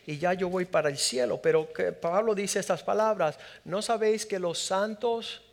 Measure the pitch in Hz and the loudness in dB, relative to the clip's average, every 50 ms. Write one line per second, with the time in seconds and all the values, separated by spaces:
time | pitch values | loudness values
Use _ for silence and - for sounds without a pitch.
0 | - - 151 143 170 180 185 180 185 175 185 185 185 185 - 160 151 147 139 139 | -10 -10 -6 -2 0 0 0 0 0 -2 0 -2 -2 0 2 2 2 2 0 0
1 | - - 120 127 123 113 - - - 165 156 156 156 156 - - 185 175 170 - | -2 -2 0 0 0 0 0 0 2 4 4 4 2 0 -2 -2 -2 -2 -2 -2
2 | - 170 175 202 226 226 208 196 202 190 - 202 180 - 180 - - - 202 208 | -2 0 2 2 2 2 2 0 0 -2 -2 -2 0 0 -2 -2 0 0 0 2
3 | 220 220 214 196 165 151 147 - - - - - - 156 175 208 214 - 233 208 | 2 2 2 2 0 -2 -2 -4 -12 -20 -20 -16 -10 -6 -4 -2 0 0 0 2
4 | 220 214 220 214 214 - 202 185 180 170 160 - - - 190 190 202 220 214 - | 4 2 2 2 -2 -4 -4 -2 -2 -2 -2 -2 -2 -2 0 0 0 0 -2 -2
5 | - 233 233 226 214 - - - - _ | -2 -2 -2 -2 -4 -8 -12 -12 -16 _